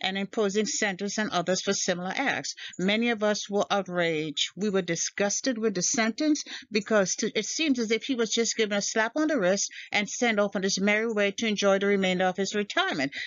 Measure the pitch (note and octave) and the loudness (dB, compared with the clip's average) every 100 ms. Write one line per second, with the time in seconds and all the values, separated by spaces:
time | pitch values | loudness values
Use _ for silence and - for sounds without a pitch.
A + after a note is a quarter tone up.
0 | F#3+ G3 G3 - G3+ G3+ G3+ - G#3+ F3+ | -4 -4 -4 0 0 2 -2 0 -2 -2
1 | G3+ G#3+ G#3 F3 E3+ F#3 - G3+ - F3 | -4 -2 -2 0 0 0 0 0 0 -2
2 | F#3 - C4+ B2+ D3 - - - F#3 A3 | -4 -2 -2 -2 -6 -12 -14 -2 0 2
3 | A#3+ A3 G#3 G#3 - G3+ - G3+ F#3 F3 | 0 2 0 0 0 -2 2 0 0 0
4 | E3+ D#3 D#3 C#3+ - F3 G#3+ F#3+ F3 E3 | 0 0 -2 -2 -4 -2 0 0 0 -2
5 | - - G3+ - C4+ A3 A3 F#3 - - | -4 -2 -2 0 -2 -2 -2 0 -2 0
6 | A3+ A3 D#4 D4+ - - - G#3+ - A3 | 0 0 0 0 -2 -14 -4 -4 2 2
7 | F#3 - G#3+ - G3+ - D#4 A#3+ A3 A3+ | 2 0 -2 -2 -4 -2 0 2 2 0
8 | - A#3+ A3 - A3+ - G#3 G#3 - A3 | 0 -2 0 0 0 0 0 0 0 0
9 | A3 D4+ D#4 C#4+ F3+ G3+ - - - G3+ | 0 0 0 2 2 2 -2 -6 -4 -2
10 | G3+ - A#3+ G#3 G3+ G3+ F#3+ F#3+ G3+ G#3+ | -2 0 2 2 0 0 0 2 2 2
11 | A#3 G#3 G3+ G3 A3+ G3+ G3+ G3 G3+ G3+ | 2 2 0 0 -2 2 4 4 4 4
12 | F#3 F3+ F#3 F#3 F#3+ G#3 G#3 E4 F#4+ D#4 | 2 2 2 0 -2 -2 -2 -2 0 -2
13 | C4 - | -4 -4